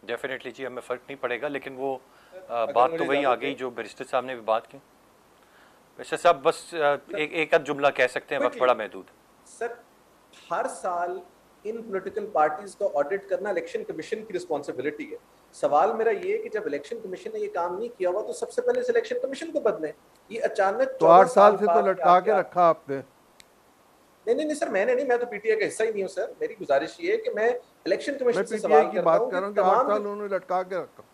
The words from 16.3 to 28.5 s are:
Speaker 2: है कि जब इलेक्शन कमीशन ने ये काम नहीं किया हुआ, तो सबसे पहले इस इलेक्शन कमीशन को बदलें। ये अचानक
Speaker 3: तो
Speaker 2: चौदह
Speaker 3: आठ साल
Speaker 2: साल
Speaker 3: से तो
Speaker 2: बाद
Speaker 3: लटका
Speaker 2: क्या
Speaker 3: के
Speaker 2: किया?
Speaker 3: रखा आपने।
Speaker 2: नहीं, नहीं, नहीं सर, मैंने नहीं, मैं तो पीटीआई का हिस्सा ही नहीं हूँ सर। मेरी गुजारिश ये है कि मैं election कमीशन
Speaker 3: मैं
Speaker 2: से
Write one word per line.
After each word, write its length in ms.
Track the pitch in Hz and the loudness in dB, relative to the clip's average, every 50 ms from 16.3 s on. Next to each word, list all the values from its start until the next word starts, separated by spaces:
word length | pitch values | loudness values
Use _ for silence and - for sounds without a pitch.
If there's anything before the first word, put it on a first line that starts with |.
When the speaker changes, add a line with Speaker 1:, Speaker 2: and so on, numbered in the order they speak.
Speaker 2:
है 120 | 208 226 - | -4 -4 -4
कि 60 | 240 | -6
जब 140 | - 214 196 156 | -6 -6 -4 -4
इलेक्शन 280 | 139 143 - - 233 | -6 -6 -6 -8 -12
कमीशन 360 | 226 - 190 185 170 - - - | -10 -8 -10 -12 -10 -10 -10 -8
ने 60 | 220 | -6
ये 80 | 214 196 | -8 -6
काम 300 | - 185 170 180 180 190 | -4 -4 -4 -4 -4 -6
नहीं 120 | 226 240 | -8 -8
किया 200 | - _ 185 175 | -6 _ -2 -2
हुआ, 120 | 175 202 | -2 -2
तो 120 | - - - | -4 -6 -6
सबसे 280 | - - - - - | -8 -8 -6 -4 -2
पहले 180 | 240 247 247 247 | 0 0 0 0
इस 100 | 247 247 | 0 2
इलेक्शन 260 | 233 233 226 - 254 | 0 0 0 0 -4
कमीशन 360 | 247 - 269 269 262 330 330 | -4 -4 -6 -6 -8 -10 -4
को 80 | 320 294 | -4 0
बदलें। 340 | - 226 185 165 156 147 - _ _ _ _ _ _ _ | 0 0 0 0 -6 -8 -8 _ _ _ _ _ _ _
ये 80 | 208 - | -8 -4
अचानक 420 | - - - - 196 190 202 226 | -4 -2 0 2 2 2 2 0
Speaker 3:
तो 160 | 269 262 - - | -2 -2 0 2
Speaker 2:
चौदह 160 | 160 160 170 | 8 10 10
Speaker 3:
आठ 140 | 180 196 190 | 10 10 8
साल 240 | - 202 196 208 | 8 8 8 8
Speaker 2:
साल 60 | 208 190 | 8 6
Speaker 3:
से 40 | |
तो 60 | 214 214 | 2 4
Speaker 2:
बाद 200 | 170 - 202 196 | 4 4 4 2
Speaker 3:
लटका 160 | 190 185 - | 0 4 6
Speaker 2:
क्या 160 | 180 175 180 | 6 6 6
Speaker 3:
के 60 | 180 | 6
Speaker 2:
किया? 140 | 202 214 190 | 4 2 2
Speaker 3:
रखा 300 | 175 - - 175 175 170 | 0 0 2 4 4 4
आपने। 280 | 160 - _ - 139 135 123 - _ _ _ _ _ _ - _ _ _ _ _ _ _ _ _ _ _ _ _ _ _ _ 208 | 4 2 _ -8 -8 -8 -8 -12 _ _ _ _ _ _ -20 _ _ _ _ _ _ _ _ _ _ _ _ _ _ _ _ -2
Speaker 2:
नहीं, 80 | 233 | 0
नहीं, 100 | 277 311 | 0 0
नहीं 100 | 302 302 | -4 -2
सर, 140 | 285 - - | -4 -4 -2
मैंने 260 | 233 185 202 247 254 | 0 0 2 2 2
नहीं, 100 | 247 285 | 0 2
मैं 140 | 254 240 240 | 2 0 0
तो 60 | 247 | 0
पीटीआई 300 | 240 214 202 202 220 214 | -4 -8 -6 0 0 0
का 100 | 214 202 | 2 2
हिस्सा 180 | 156 - - 220 | -2 0 0 -2
ही 80 | 226 | -2
नहीं 100 | 214 202 | 0 -2
हूँ 80 | 190 180 | -4 -4
सर। 260 | - 180 - - - - | -4 -6 -6 -6 -6 -8
मेरी 120 | 151 156 - | -8 -8 -6
गुजारिश 440 | - 180 143 139 139 156 160 - - | -10 -2 2 2 2 2 0 -8 -6
ये 100 | 170 175 | -4 -2
है 60 | 208 226 | -2 -2
कि 120 | 220 - | -2 -4
मैं 300 | 208 202 220 233 247 247 - _ _ _ _ - | -4 0 0 0 0 -2 -6 _ _ _ _ -2
election 300 | - - - 302 277 262 | -2 -2 -2 -6 -6 -2
कमीशन 220 | 262 240 233 180 | 0 0 0 0
Speaker 3:
मैं 60 | 196 | -2
Speaker 2:
से 100 | 190 | -2